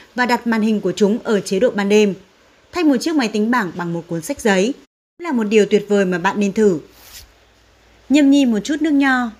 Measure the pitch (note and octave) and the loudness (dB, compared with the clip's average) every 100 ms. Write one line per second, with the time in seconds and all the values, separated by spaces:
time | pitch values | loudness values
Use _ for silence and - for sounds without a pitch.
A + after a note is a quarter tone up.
0 | - B3 A#3+ A#3 A#3 A3+ A3 G#3 G3 - | -14 -4 -2 -2 -2 -2 0 -2 -4 0
1 | G3+ A#3 - G3+ - F#3+ B3 G3+ G3 G#3+ | 0 0 -2 -4 -2 0 0 0 2 2
2 | G#3 E3+ _ _ _ _ _ F4 D#4 B3+ | 2 -2 _ _ _ _ _ -2 0 2
3 | D#4+ D#4 A3 G#3+ A3 B3 F3+ F3+ E3+ E3+ | 0 -2 -2 -2 0 0 -2 -6 -6 -8
4 | D#3+ E3 D#3+ C#4+ A3 F#3+ A3 - _ _ | -6 -8 -8 -4 0 0 0 -4 _ _
5 | _ - E4+ A#3+ G#3+ A3 G3 G#3 G3+ G3+ | _ -12 -6 -4 2 2 4 0 2 0
6 | F#3 F3 F#3+ G#3 G3+ A3 G#3+ D#3 - - | 0 -2 -2 -2 -2 2 2 0 -6 -20
7 | - - - _ _ _ _ _ _ _ | -20 -20 -20 _ _ _ _ _ _ _
8 | - C#4+ C#4 C#4+ B3+ G#3 G#3 D4+ D#4 C#4 | 0 4 4 4 2 0 -2 -2 0 2
9 | C#4 B3+ A#3 | 2 0 -4